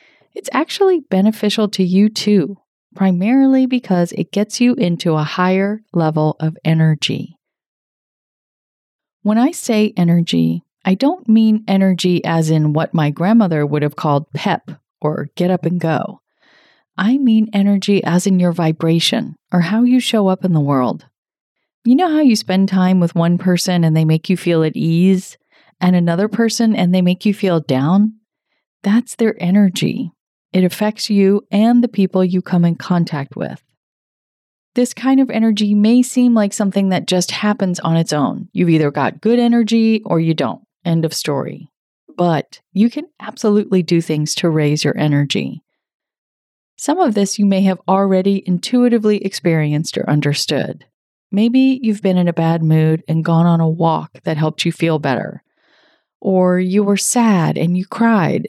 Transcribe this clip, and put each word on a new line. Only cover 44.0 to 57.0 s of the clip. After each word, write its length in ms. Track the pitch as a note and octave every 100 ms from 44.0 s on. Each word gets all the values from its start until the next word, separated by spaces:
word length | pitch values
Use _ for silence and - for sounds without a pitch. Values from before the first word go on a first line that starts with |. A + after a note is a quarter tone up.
things 340 | D#3+ D#3 D3+ -
to 160 | F3
raise 320 | D#3 D3 D3+
your 120 | D3+ -
energy. 680 | D3+ C#3+ C#3+ - - - _ _ _ _ _ _ _ _ _ _ _ -
Some 220 | - E4+
of 160 | E4 G#3
this 240 | G3 -
you 60 | G3+
may 140 | F#3+
have 200 | F#3+ F#3 -
already 560 | F#3+ G3 F#3+ F#3+ G3 -
intuitively 800 | F3+ - B3 B3 A#3 G#3+ G#3 G3
experienced 720 | - E3+ E3 D3+ D3+ D#3+ -
or 100 | -
understood. 800 | D3 D3 D3 - C#3+ - - _ _ _ _ -
Maybe 480 | G3 A3+ B3+ C4 C4
you've 220 | A#3 G#3
been 160 | G3 F3+
in 80 | F3
a 60 |
bad 280 | E3+ E3 E3
mood 420 | D#3+ D#3+ D#3 D#3+ -
and 180 | D#3+ D#3+
gone 220 | E3 F3
on 120 | E3
a 80 | D#3+
walk 540 | E3 E3 D#3 D#3 - -
that 120 | D#3
helped 260 | D#3 E3
you 80 | F3
feel 280 | - E3 D#3
better. 420 | D3 A#2+ G2 - _ _ _ _ _ _ _ _
Or 380 | - F#3 F3+ F3+
you 240 | F#3 G3
were 140 | G3+
sad 600 | G3+